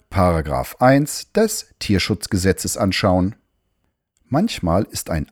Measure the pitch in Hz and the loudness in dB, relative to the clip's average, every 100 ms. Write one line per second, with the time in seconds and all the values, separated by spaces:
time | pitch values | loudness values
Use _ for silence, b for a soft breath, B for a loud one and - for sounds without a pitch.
0 | - 95 90 82 73 65 - - 127 139 | -6 0 2 2 -2 -4 -6 2 4 4
1 | 147 - - - 220 - - - - 98 | 2 -6 -4 0 0 -2 -12 -8 0 0
2 | - 101 - 95 95 - - - 98 - | 0 -4 -2 -2 0 0 -2 -2 -2 0
3 | 101 92 95 - _ _ _ _ _ _ | 2 2 0 -4 _ _ _ _ _ _
4 | _ _ - 139 226 - 87 90 113 - | _ _ -4 -2 -2 -2 0 0 -2 -8
5 | - 80 69 | -6 -6 -4